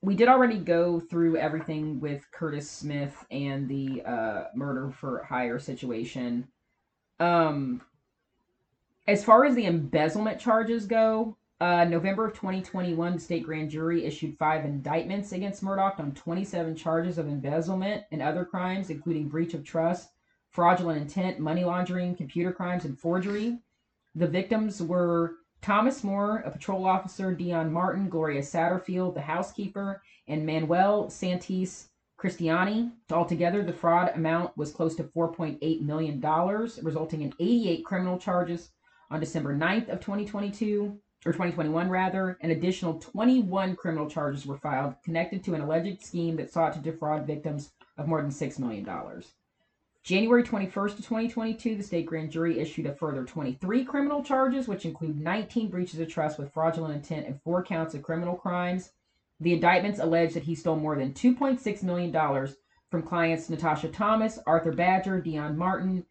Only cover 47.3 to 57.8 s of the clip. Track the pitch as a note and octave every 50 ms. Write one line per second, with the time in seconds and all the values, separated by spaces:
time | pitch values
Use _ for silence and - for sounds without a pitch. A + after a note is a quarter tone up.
47.3 | D3+ C#3+ - D#3+ D3 D3 - - _ _ - _ _ - D3 D3+ D#3+ D#3 D3 C#3+
48.3 | C3+ - D#3 B2+ - - C3 A#2+ A2 G2 G2 F#2+ F#2 F#2+ - - - - - -
49.3 | _ _ _ _ _ _ _ _ _ _ _ _ _ _ _ - F3+ G3 A3 A3+
50.3 | A#3+ A#3+ A#3+ - A#3 G3+ F#3+ F#3 - G3+ G3 G#3 G3+ G#3 G3 - A#3 A3 A3+ A#3
51.3 | - A#3+ A3 A3+ A3 A3+ - A#3 A3 G3+ G3 - F3+ E3+ E3 - E3 D#3+ D#3 D3+
52.3 | C#3+ E3 E3 E3+ D#3+ D#3+ - D#3+ - - D#3 D3 C#3+ - E3+ D3+ C#3 C3+ B2+ B2
53.3 | - D#3+ D3 B2+ C3 - - F#3 A3 B3+ C4 C4 - C#4 C#4 C#4+ D4 D4 - -
54.3 | C4+ C4 C4 C4 B3+ C#4 B3+ A3+ G3 F#3 - E3 D#3 - E3 D#3 D3+ D3 D#3 E3
55.3 | F#3 A3 G#3 - - A#3 A3 G3+ F3+ F3+ F3+ F3 - D#3 E3 D#3+ - - D#3 D3+
56.3 | D3+ - C#3+ C#3 _ D#3+ D#3+ E3 E3 E3+ E3 D#3 D3 C#3+ C#3+ - E3 D3+ - -
57.3 | C3+ - _ E3 E3+ F3+ F3+ - F#3 E3